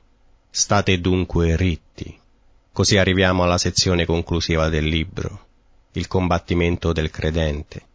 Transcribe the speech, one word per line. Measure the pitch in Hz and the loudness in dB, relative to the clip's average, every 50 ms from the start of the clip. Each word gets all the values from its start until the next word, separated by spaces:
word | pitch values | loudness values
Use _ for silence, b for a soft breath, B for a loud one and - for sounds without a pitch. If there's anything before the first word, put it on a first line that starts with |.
| _ _ _ _ _ _ _ _ _ _ | _ _ _ _ _ _ _ _ _ _
State | _ - - - 104 101 92 - 95 90 | _ -4 -2 2 2 2 2 2 0 0
dunque | 87 95 90 92 87 - - 85 85 82 80 | 2 0 0 0 0 -2 0 0 2 2 2
ritti. | 80 95 92 80 - _ _ _ - - - - - _ _ _ _ _ _ _ _ _ _ | 2 2 0 -2 -2 _ _ _ -16 -16 -16 -16 -20 _ _ _ _ _ _ _ _ _ _
Così | _ - 98 - 113 98 | _ -2 0 2 4 4
arriviamo | 92 92 90 95 95 92 95 92 90 | 4 4 4 4 4 4 4 2 2
alla | 87 87 90 | 2 2 0
sezione | - 90 - - - 95 90 87 85 | 0 -2 -2 0 0 2 2 2 2
conclusiva | - 85 85 85 - 87 82 - - 82 80 80 80 | 0 0 -2 -2 -2 -2 -4 -2 0 0 0 2 0
del | 80 76 78 | 0 0 -2
libro, | 78 82 80 78 - - - - - - - - _ _ _ _ _ _ _ _ _ | 0 -2 -2 -4 -4 -8 -8 -8 -8 -10 -12 -20 _ _ _ _ _ _ _ _ _
il | - 95 87 - | -10 -8 -8 -2
combattimento | - 92 90 87 90 85 - - 87 85 85 85 87 - - 82 82 | -2 0 0 2 0 -2 -2 -2 0 0 2 0 0 0 -2 -2 -2
del | 80 78 78 | 0 -2 -4
credente. | - - - 80 80 82 80 76 73 76 76 _ - - - _ _ | -6 -4 -4 -2 -2 0 -2 -2 -4 -6 -8 _ -16 -20 -20 _ _